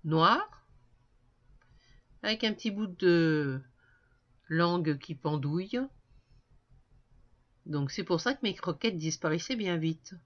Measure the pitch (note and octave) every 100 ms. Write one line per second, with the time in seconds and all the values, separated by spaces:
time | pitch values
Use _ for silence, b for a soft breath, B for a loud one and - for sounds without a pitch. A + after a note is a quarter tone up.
0 | D#3+ D#3+ E3+ C4 G#4+ - _ - _ _
1 | _ _ _ _ _ - b b b b
2 | b - G#3+ A3 A3 G#3+ A3+ G3+ G#3+ F3
3 | F#3 E3+ D#3+ D#3 C#3+ C3 - _ b b
4 | b b _ _ _ D#3+ E3+ F3 D#3 C#3
5 | - D3 D3+ D3+ C#3 D#3+ F#3+ B3 C4+ -
6 | _ - _ - _ - _ - _ _
7 | _ - - _ _ _ - D3 C#3 -
8 | E3+ E3+ B3 C4+ G#3+ - F#3 E3 A3+ F3+
9 | D#3 D#3 D#3+ D#3+ - B3 G3+ E3+ D#3+ D#3+
10 | - F3